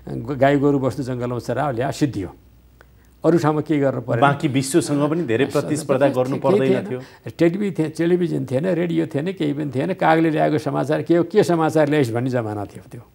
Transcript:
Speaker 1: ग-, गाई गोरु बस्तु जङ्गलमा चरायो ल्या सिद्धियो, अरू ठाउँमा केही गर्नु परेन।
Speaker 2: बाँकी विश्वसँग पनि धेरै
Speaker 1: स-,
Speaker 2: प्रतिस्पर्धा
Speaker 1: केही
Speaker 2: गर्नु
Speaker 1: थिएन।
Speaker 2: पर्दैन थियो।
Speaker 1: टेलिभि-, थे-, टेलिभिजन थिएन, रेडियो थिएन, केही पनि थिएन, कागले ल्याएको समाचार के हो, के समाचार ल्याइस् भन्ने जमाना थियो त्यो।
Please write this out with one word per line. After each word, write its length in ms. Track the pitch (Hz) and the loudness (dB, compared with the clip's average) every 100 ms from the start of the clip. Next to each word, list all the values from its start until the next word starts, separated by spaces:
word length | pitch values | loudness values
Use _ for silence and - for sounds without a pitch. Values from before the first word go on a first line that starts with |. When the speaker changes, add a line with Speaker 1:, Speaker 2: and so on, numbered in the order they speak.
| - | -12
Speaker 1:
ग-, 300 | 135 117 139 | -10 -6 2
गाई 200 | 135 143 | 4 4
गोरु 220 | 143 143 | 4 2
बस्तु 240 | 131 135 | 0 -2
जङ्गलमा 360 | 127 127 120 123 | -4 -4 -4 -4
चरायो 320 | 113 120 147 | -4 -2 -2
ल्या 200 | 117 139 | -2 -4
सिद्धियो, 380 | 135 147 107 87 - - - - _ - _ _ _ 151 | -2 -2 -2 -8 -12 -20 -20 -20 _ -20 _ _ _ 0
अरू 120 | 170 | 2
ठाउँमा 240 | 151 151 | 2 0
केही 180 | 147 151 | 0 0
गर्नु 220 | 139 123 | 0 0
परेन। 200 | 120 117 | -2 2
Speaker 2:
बाँकी 260 | 135 139 156 | 2 2 0
विश्वसँग 600 | 131 135 170 170 143 147 | -2 0 0 0 0 0
पनि 140 | 165 | 0
धेरै 220 | 165 - 135 | 0 0 0
Speaker 1:
स-, 60 | |
Speaker 2:
प्रतिस्पर्धा 580 | 143 151 147 160 135 139 | -2 -2 -2 0 2 2
Speaker 1:
केही 140 | 123 | 2
Speaker 2:
गर्नु 140 | 127 139 | -2 0
Speaker 1:
थिएन। 40 | |
Speaker 2:
पर्दैन 480 | 139 208 135 127 - | 2 2 4 0 -2
थियो। 100 | 127 131 - - - | -8 -10 -16 -12 0
Speaker 1:
टेलिभि-, 420 | 170 185 208 156 | 2 2 -2 -2
थे-, 180 | 156 156 | -4 -2
टेलिभिजन 480 | 170 180 175 151 131 | 0 2 0 -4 -4
थिएन, 200 | 123 180 | -2 0
रेडियो 420 | 165 175 165 160 | 0 0 -2 -2
थिएन, 260 | 135 165 | -4 -4
केही 200 | 190 151 | -4 -4
पनि 180 | 143 151 127 | -4 -4 -4
थिएन, 180 | 160 | -4
कागले 360 | 180 165 160 165 | 0 2 4 2
ल्याएको 280 | 151 151 147 | 2 2 0
समाचार 440 | 147 143 139 156 | -2 -4 -2 -2
के 140 | - 170 | 2 2
हो, 80 | |
के 200 | 170 208 | 2 2
समाचार 460 | 170 170 160 151 147 | 2 2 2 2 2
ल्याइस् 220 | 151 123 | 2 2
भन्ने 180 | 113 131 | 0 -2
जमाना 360 | 123 110 104 101 | -2 -4 -6 -10
थियो 180 | - - | -14 -20
त्यो। 100 | - - | -20 -20